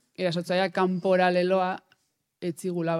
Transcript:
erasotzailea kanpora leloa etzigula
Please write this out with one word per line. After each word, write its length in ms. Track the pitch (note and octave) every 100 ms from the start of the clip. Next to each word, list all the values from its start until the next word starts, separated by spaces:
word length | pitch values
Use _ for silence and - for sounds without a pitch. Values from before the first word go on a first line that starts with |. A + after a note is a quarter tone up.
| _ -
erasotzailea 500 | F3+ E3+ E3 F#3 F#3+
kanpora 640 | F#3+ F#3 F#3 G3 F#3 F3+
leloa 380 | F3+ F3+ F#3+ F#3 F#3+ _ _ _ _ _ -
etzigula 520 | F3+ E3 F#3 F3 E3